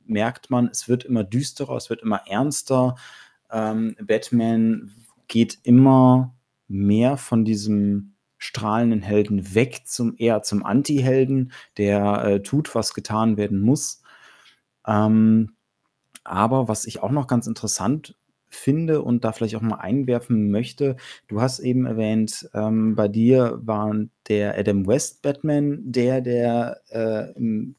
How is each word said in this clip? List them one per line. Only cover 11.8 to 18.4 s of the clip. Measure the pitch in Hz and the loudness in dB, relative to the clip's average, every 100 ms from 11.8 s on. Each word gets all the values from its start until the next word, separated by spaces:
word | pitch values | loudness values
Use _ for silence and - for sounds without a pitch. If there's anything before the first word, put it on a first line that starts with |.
| 101 101 101 101 | 0 2 2 0
äh, | 110 101 | 0 0
tut, | 101 139 151 113 | 0 -2 -2 -4
was | 107 | -4
getan | - - 107 113 104 | -6 -4 0 0 0
werden | 104 98 | 0 0
muss. | 107 147 - - _ - - _ _ _ _ _ - | 2 2 -2 -12 _ -20 -20 _ _ _ _ _ -2
Ähm, | 104 110 110 110 110 110 _ _ _ _ _ _ - | 2 4 4 6 4 0 _ _ _ _ _ _ -20
aber | - 95 110 131 113 | -6 0 0 2 0
was | 107 110 | -4 -6
ich | - | -6
auch | 101 | -4
noch | 143 123 | -2 0
ganz | 120 113 | -2 -2
interessant | 113 104 - 95 151 - - _ _ | -6 -6 -4 -2 -2 -6 -20 _ _